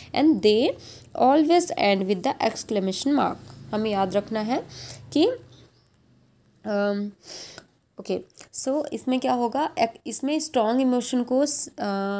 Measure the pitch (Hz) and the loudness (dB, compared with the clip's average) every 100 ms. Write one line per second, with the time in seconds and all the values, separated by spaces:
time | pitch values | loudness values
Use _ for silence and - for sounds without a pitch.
0 | - - 302 240 214 214 302 - - - | -6 2 4 6 4 4 4 -2 -10 -20
1 | - - 247 294 311 349 339 - 202 196 | -10 2 4 6 6 4 2 0 2 2
2 | 190 196 262 - 226 - - 214 190 190 | 0 0 -2 -2 -2 -4 -4 -2 -2 -2
3 | 269 285 180 - - - - 214 220 202 | 0 2 0 -4 -12 -20 -8 -4 -2 0
4 | 190 202 202 220 214 277 - - - - | 0 0 -2 -4 -2 -4 -6 -14 -18 -18
5 | - 285 381 508 - - - _ _ _ | -2 2 2 0 -10 -20 -20 _ _ _
6 | _ _ _ _ _ _ 214 202 202 202 | _ _ _ _ _ _ -4 -2 0 -2
7 | 202 - - - - - - _ _ - | -4 -10 -18 -18 -18 -20 -20 _ _ -14
8 | 190 185 - - - - 262 285 - - | -6 -6 -8 -20 -14 -8 -4 -4 -4 -6
9 | - 254 254 247 240 254 330 - - - | -2 0 0 0 0 -2 -2 0 -2 -2
10 | - 220 262 302 - 254 214 247 262 247 | -10 -6 -2 -2 -2 0 2 2 2 2
11 | 240 254 247 254 294 - - - 208 196 | 0 -2 0 2 2 -2 -6 -6 -4 -2
12 | 196 | -2